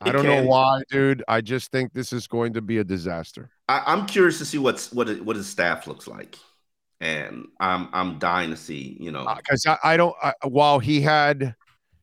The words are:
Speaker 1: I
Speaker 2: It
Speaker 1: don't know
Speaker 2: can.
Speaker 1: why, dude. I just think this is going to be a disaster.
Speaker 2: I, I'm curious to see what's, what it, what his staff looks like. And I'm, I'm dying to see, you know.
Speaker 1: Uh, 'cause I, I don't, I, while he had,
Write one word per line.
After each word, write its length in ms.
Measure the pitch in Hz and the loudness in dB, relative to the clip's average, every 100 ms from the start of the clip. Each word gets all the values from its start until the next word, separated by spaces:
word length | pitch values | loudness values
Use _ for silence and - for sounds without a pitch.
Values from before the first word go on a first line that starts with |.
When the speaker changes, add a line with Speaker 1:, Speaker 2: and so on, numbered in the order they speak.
Speaker 1:
I 80 | 101 | 0
Speaker 2:
It 40 | |
Speaker 1:
don't 140 | 135 143 | 2 4
know 120 | 139 | 4
Speaker 2:
can. 80 | 127 | 4
Speaker 1:
why, 360 | 131 131 135 135 | 4 4 2 0
dude. 320 | 135 135 131 - | 2 2 2 0
I 120 | 113 | -2
just 300 | 107 127 - | 0 -4 -2
think 220 | 131 127 | -2 -2
this 200 | 127 120 | -6 -6
is 140 | 123 - | -8 -4
going 280 | 117 117 | -2 -2
to 60 | 113 | -4
be 180 | 107 113 | -2 -2
a 60 | |
disaster. 640 | 92 95 87 85 80 - - _ - | 0 -4 -4 -8 -10 -16 -20 _ -2
Speaker 2:
I, 140 | 139 143 | -2 2
I'm 200 | 190 196 | 0 0
curious 320 | 202 180 160 | 4 4 4
to 60 | |
see 140 | 151 147 | -4 0
what's, 340 | 131 - - | 2 0 -4
what 160 | 120 110 | -4 -2
it, 160 | 104 | -2
what 120 | 104 107 | -4 -6
his 120 | 98 | -6
staff 380 | - 85 82 - | -2 0 -2 -6
looks 220 | - - | -14 -14
like. 280 | 50 - - _ _ _ _ _ _ | -16 -18 -20 _ _ _ _ _ _
And 460 | 82 78 53 60 - - | -6 -6 -8 -12 -16 -4
I'm, 280 | 95 92 87 | -2 -2 -2
I'm 260 | 92 92 76 | -4 -4 -2
dying 320 | 90 90 80 | -2 0 -2
to 60 | 78 | -8
see, 400 | - 73 67 - | -12 -12 -12 -12
you 140 | 82 | -10
know. 100 | 69 | -8
Speaker 1:
Uh, 140 | 65 - - | -6 -6 -2
'cause 160 | 139 | 0
I, 140 | 156 156 | 0 0
I 120 | 151 165 | 2 4
don't, 200 | 175 - | 2 0
I, 140 | 147 - | -4 -4
while 380 | 139 131 147 143 | -2 2 4 4
he 200 | 117 147 | 2 2
had, 520 | 147 151 147 143 135 - _ _ _ _ | 4 4 2 0 -4 -8 _ _ _ _